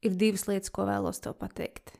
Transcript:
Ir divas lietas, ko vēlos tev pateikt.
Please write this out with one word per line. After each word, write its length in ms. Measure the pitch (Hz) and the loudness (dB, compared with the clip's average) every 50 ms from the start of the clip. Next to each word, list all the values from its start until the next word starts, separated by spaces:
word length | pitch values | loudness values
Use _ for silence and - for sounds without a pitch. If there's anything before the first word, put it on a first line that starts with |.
| - | 2
Ir 140 | 226 190 180 | 2 4 6
divas 300 | 208 220 208 196 - - | 4 4 4 2 0 -2
lietas, 240 | 202 196 190 - - | -2 -2 -2 -4 -4
ko 100 | - 190 196 | -2 0 0
vēlos 320 | 202 - 196 175 185 - - | 0 0 0 -2 -4 -4 -8
tev 140 | - - _ | -10 -8 _
pateikt. 560 | - 180 - - 175 - - - _ - - - | -10 -10 -8 -8 -8 -8 -8 -12 _ -20 -20 -20